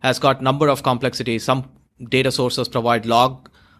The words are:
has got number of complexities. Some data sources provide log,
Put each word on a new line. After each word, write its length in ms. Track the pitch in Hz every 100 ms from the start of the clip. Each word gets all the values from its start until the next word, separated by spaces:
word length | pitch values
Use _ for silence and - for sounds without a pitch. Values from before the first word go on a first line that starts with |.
has 180 | 131 123
got 240 | 143 135
number 260 | 131 143 151
of 140 | 135
complexities. 600 | - 120 127 - 120 117
Some 260 | - 131 131 _ _ - 120
data 200 | 127 131
sources 360 | 127 123 143 117
provide 380 | 127 120 117 110
log, 440 | 117 131 131 - _ _ _